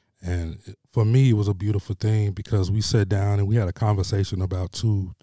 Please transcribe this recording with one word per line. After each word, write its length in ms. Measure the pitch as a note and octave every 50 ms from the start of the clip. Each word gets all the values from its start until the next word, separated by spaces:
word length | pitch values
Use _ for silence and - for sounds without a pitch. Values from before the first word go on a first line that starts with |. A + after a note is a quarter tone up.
| _ _ _ _ -
And 360 | F2 F2+ F2 E2 D#2+ D#2 - -
it, 120 | - G2 _ _
for 160 | _ - A#2 G#2+
me, 260 | G#2+ A#2 C3 C3+ B2+
it 40 | A2+
was 140 | G#2 G#2
a 60 | G#2 G2+
beautiful 420 | F2+ G#2 G#2 G#2 G2 - - G#2
thing 360 | - - G#2+ A2 G#2+ G#2 G2+
because 380 | F#2 - - - - G2+ F#2 E2+
we 120 | G2 G#2+
sat 280 | G2+ - - A2+ G2+ F#2+
down 300 | G#2 G2 G2+ G2+ G2+ G2+
and 80 | G2+
we 80 | G2+ A2
had 120 | A#2+ G2+
a 60 | F2 -
conversation 680 | - A2 G#2+ G#2 G2 F2+ - G#2+ G2 G2 - G#2 F#2
about 300 | F#2 F2+ F#2 F#2 F#2 F#2 -
two 420 | - - A2 G#2+ G2+ F#2+ F#2+ - _